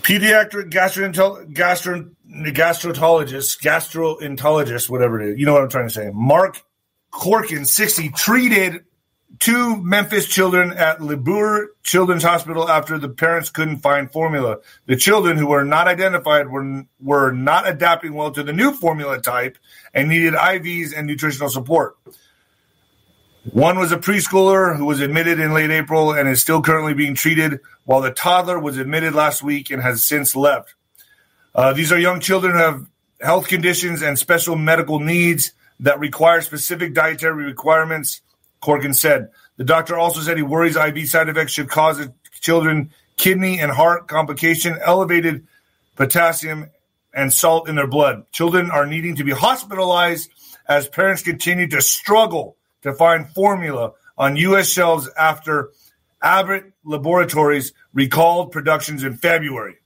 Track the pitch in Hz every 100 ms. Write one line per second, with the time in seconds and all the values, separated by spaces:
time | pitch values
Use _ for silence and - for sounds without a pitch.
0 | - 196 208 214 214 202 190 175 185 190
1 | 196 170 190 196 - 147 175 180 185 180
2 | - _ _ - 156 139 165 170 175 135
3 | 160 165 143 135 135 - 151 160 160 160
4 | 165 156 151 135 135 156 139 120 - 127
5 | 123 113 104 110 143 147 131 131 117 113
6 | 104 101 120 156 190 - _ _ _ _
7 | _ - 180 220 214 156 135 - 208 -
8 | 156 - - 233 247 208 185 165 _ _
9 | _ _ _ - - 240 247 220 175 202
10 | 202 208 - - 185 180 180 180 160 160
11 | 151 147 127 202 214 214 208 _ - 180
12 | 185 175 165 170 165 165 165 156 151 160
13 | 139 120 160 170 151 - 160 151 143 143
14 | 139 160 160 151 123 107 _ _ - 127
15 | 190 214 180 160 147 143 139 151 180 175
16 | 190 180 151 151 135 135 139 135 135 _
17 | 135 143 135 127 131 165 196 165 170 170
18 | 165 151 151 143 143 156 254 277 170 160
19 | 143 131 123 123 127 - _ - - 123
20 | 147 165 165 156 180 190 165 170 160 151
21 | 151 147 151 135 143 131 127 160 - -
22 | - - _ _ _ _ _ _ _ _
23 | _ _ _ _ - 104 151 185 180 170
24 | 180 202 - 190 190 190 185 156 143 143
25 | 139 147 165 165 156 156 156 160 151 160
26 | 156 151 139 127 - 160 156 160 151 143
27 | 147 139 156 160 160 139 _ _ - 131
28 | 131 127 180 180 180 180 147 131 135 156
29 | 160 151 151 139 143 147 139 135 127 117
30 | - 147 139 131 143 131 - _ _ _
31 | _ _ _ _ _ - 127 135 160 170
32 | 180 180 - 190 185 175 165 139 - _
33 | _ _ 135 175 - 185 170 175 180 170
34 | 151 135 - 170 165 160 156 165 151 151
35 | 151 175 175 165 - _ _ _ 131 143
36 | 147 135 160 170 156 151 - 175 175 147
37 | 160 156 160 156 143 131 156 160 160 160
38 | 143 - _ _ _ _ - 147 143 135
39 | 156 139 104 _ _ _ 127 160 160 170
40 | 170 165 156 165 143 156 170 156 156 156
41 | 156 165 160 151 156 - 143 - 156 147
42 | 147 - - - - 165 160 156 147 _
43 | _ - - 190 190 180 147 131 165 170
44 | - 151 156 139 165 160 175 165 - 185
45 | 180 175 165 147 _ _ _ _ _ _
46 | 135 175 170 165 160 156 151 _ _ _
47 | _ - 135 - 170 160 160 151 143 147
48 | 143 110 - - 165 180 175 156 143 156
49 | 165 147 139 135 208 254 196 190 185 175
50 | 170 165 - _ - - - 147 139 -
51 | 190 190 - 165 - 180 175 156 156 -
52 | - 214 214 165 - _ _ _ 139 139
53 | 165 165 - - 196 196 165 135 113 _
54 | _ - 135 143 180 190 180 - 170 165
55 | 131 - 160 151 156 151 139 _ _ _
56 | _ _ 151 185 190 196 190 _ 151 151
57 | 139 180 170 151 151 147 135 _ _ 131
58 | 135 147 165 175 180 156 147 156 156 151
59 | 135 117 170 165 151 131 104 87